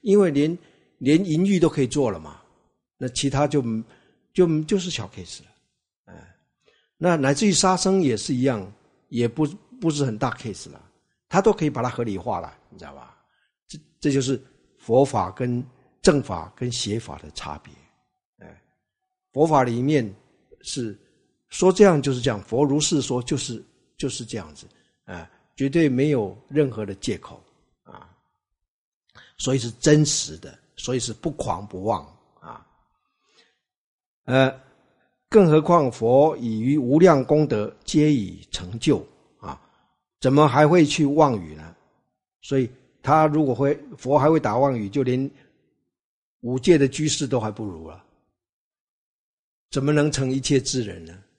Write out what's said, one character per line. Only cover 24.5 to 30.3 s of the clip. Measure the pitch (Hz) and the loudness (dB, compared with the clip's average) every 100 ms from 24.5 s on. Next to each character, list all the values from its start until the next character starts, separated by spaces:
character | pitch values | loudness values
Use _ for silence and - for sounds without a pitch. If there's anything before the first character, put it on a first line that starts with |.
子， | 76 - _ _ _ _ | -20 -20 _ _ _ _
哎， | 90 82 _ _ - | -16 -16 _ _ -6
绝 | 135 | -2
对 | 156 156 | 2 2
没 | 127 147 | 2 0
有 | 139 101 101 _ | 0 -4 -10 _
任 | 139 143 | -2 -2
何 | 110 104 | -2 -10
的 | |
借 | 98 - 95 | -10 -8 -8
口 | - - _ _ _ _ | -10 -20 _ _ _ _
啊， | _ - - _ _ _ _ _ _ _ _ _ _ _ _ _ | _ -20 -20 _ _ _ _ _ _ _ _ _ _ _ _ _
所 | - 135 | -4 -4
以 | |
是 | 117 | -4
真 | 104 156 151 151 | -2 4 4 4
实 | - - | -2 -6